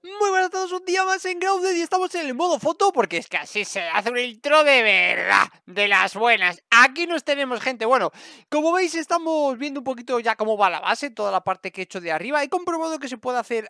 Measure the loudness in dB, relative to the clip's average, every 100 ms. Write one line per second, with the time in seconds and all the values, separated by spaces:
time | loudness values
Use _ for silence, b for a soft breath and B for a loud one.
0 | -16 -2 0 2 0 -4 -6 -6 -4 -2
1 | 0 -2 -4 -4 -2 0 0 -2 -2 -2
2 | -2 -4 -6 -2 0 0 -2 2 2 2
3 | 0 -2 -4 -8 -6 -8 -6 -6 -2 -2
4 | -2 -4 -6 -6 2 4 6 6 6 4
5 | 2 0 2 4 4 _ -10 -2 2 4
6 | 2 2 2 4 2 -2 _ 6 6 4
7 | -2 -2 -2 -2 -2 -2 -4 -2 2 2
8 | 2 B B B _ 0 2 2 0 -4
9 | -2 -2 0 0 0 -2 -8 -6 -8 -8
10 | -4 -2 -2 -2 -2 2 2 2 -2 -4
11 | -4 -6 -2 -2 -2 -6 -8 -12 -10 -8
12 | -4 -4 -2 -2 -2 -4 -4 -4 -4 -6
13 | -8 -8 -6 -6 -4 -6